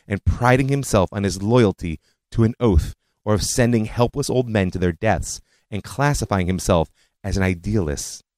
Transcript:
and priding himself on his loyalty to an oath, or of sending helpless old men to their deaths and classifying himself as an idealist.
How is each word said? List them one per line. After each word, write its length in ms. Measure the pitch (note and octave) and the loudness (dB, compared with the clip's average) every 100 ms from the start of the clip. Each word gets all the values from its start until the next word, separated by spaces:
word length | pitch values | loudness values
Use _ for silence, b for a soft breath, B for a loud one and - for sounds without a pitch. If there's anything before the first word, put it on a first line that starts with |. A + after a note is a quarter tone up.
| - | -8
and 180 | G2 | -4
priding 440 | - - A#2+ C3 C3+ | -2 2 4 4 2
himself 400 | C#3 B2+ G#2 F2 | -2 0 2 2
on 120 | G2+ | 0
his 180 | G2+ F#2 | -4 -2
loyalty 580 | G2+ B2 G#2 - F2 D#2 _ _ _ | 2 4 4 0 -6 -8 _ _ _
to 120 | A#2+ | 0
an 100 | A2+ - | 0 2
oath, 340 | A#2+ E2+ - - _ _ | 2 2 0 -8 _ _
or 100 | G#2+ | -2
of 80 | G#2+ | -2
sending 420 | - C3 A#2+ A2+ | 0 0 2 0
helpless 460 | A2 A#2+ A#2+ C#3 C3+ | -2 0 -2 -2 -2
old 180 | B2 A#2+ | -2 0
men 220 | G#2+ F#2 | 0 -2
to 80 | F2 | 0
their 140 | F2+ | -2
deaths 480 | D#2+ A2 E2 - - - _ _ | 0 0 0 -4 -12 -16 _ _
and 140 | G2+ | -12
classifying 640 | - - D3 C3 A2+ G2 F2 | -8 -2 -2 -2 -2 0 0
himself 440 | F#2 - F2 D#2 _ _ _ | -2 2 2 0 _ _ _
as 140 | G2 F#2+ | -6 -2
an 60 | |
idealist. 800 | F#2 E2+ G2 G#2+ D2+ C#2 - - _ | -2 -2 -2 -2 -2 -6 -10 -16 _